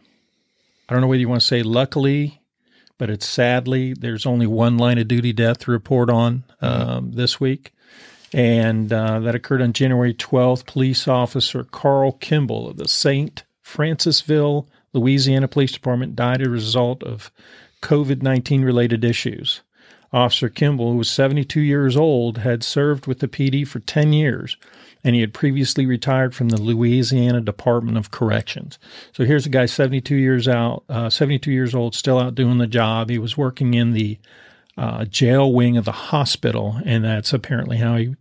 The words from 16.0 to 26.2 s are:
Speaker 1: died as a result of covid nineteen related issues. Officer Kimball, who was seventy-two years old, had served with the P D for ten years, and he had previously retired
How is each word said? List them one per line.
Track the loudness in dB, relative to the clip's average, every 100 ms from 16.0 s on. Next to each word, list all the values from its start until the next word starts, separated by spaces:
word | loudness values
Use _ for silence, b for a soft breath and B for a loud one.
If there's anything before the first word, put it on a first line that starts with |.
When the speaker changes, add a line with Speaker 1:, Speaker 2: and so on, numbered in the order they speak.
| -4 -2
Speaker 1:
died | -2 0
as | -2
a |
result | -2 -2 0 -2 -4
of | -10 -12 -16 B B B B B
covid | 0 0 2 0
nineteen | 0 0 2 0
related | 2 2 2 2
issues. | 0 0 -4 -6 -6 -6 _ b b b b
Officer | 2 2 2 -4
Kimball, | 0 0 2 0
who | 0
was | -2
seventy-two | 0 2 2 0 0
years | 2 2 2 2
old, | 2 2 0 -2
had | -2 -2
served | -2 0 0 0 -4
with | -4
the | -4
P | 0 0
D | 0
for | -4 -8
ten | -4 2 4
years, | 4 2 -2 -8 -14 B B B B
and | 0
he | 2
had | 0
previously | 0 0 2 0 0
retired | 0 0 0 0